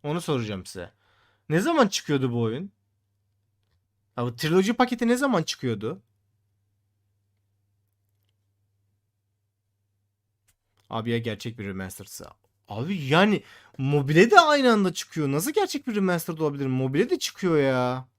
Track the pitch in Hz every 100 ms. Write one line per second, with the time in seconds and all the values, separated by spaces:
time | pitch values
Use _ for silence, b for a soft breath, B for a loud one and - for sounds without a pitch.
0 | 147 170 170 139 107 98 90 92 87 _
1 | _ _ _ _ - 156 262 320 214 -
2 | - 143 131 120 113 123 196 _ _ _
3 | _ _ _ _ _ _ _ _ _ _
4 | _ - 120 120 156 175 196 233 247 240
5 | 233 240 277 202 165 - 127 107 110 185
6 | _ _ _ _ _ _ _ _ _ _
7 | _ _ _ _ _ _ _ _ _ _
8 | _ _ _ _ _ _ _ _ _ _
9 | _ _ _ _ _ _ _ _ _ _
10 | _ _ _ _ _ _ _ _ _ 113
11 | 113 117 117 104 117 117 101 95 95 -
12 | 98 - - - _ _ _ 104 151 196
13 | 135 156 202 196 B B B - 135 147
14 | 139 156 233 392 311 294 254 214 190 160
15 | - 160 143 143 220 359 370 285 254 214
16 | 190 175 170 160 156 139 135 131 131 143
17 | 240 359 - - 185 156 135 127 123 127
18 | 127